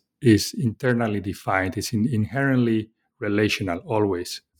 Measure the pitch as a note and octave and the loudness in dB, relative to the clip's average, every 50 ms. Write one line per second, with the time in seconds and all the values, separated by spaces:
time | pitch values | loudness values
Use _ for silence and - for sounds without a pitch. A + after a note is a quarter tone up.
0 | _ _ _ - - B2+ G#2+ G2+ - - - - D#3 A#2 G2+ - - B2+ B2 A#2 | _ _ _ 0 4 6 6 6 4 0 -4 -2 -2 -2 -2 -2 0 0 0 2
1 | A#2 A2+ G#2 G2+ F#2 G2 F2+ - - - G2+ F#2+ F#2 F#2+ E2+ G#2 F#2 - - G#2+ | 0 -2 -2 -2 -4 -6 -8 -8 -4 -2 0 0 0 -2 -4 -4 -6 -2 -2 0
2 | G#2+ B2 C#3 G#2+ G#2+ G#2 G#2+ C#3 C#3 C#3 C3+ B2+ B2 A#2 A2+ A2 G#2+ - _ _ | 0 0 0 0 -2 -2 -2 -2 0 2 2 2 2 2 2 0 -2 -4 _ _
3 | _ _ _ - - G#2 G2+ G#2 G#2+ G#2 - - G#2+ F#2 E2+ F2 - - A#2 G#2+ | _ _ _ -8 -4 -2 0 2 2 2 0 -2 -4 -4 -4 -6 -4 -2 0 0
4 | G#2+ G2+ F#2+ F2 F2+ - - - _ _ _ - | 2 2 0 -2 -4 -8 -10 -14 _ _ _ -6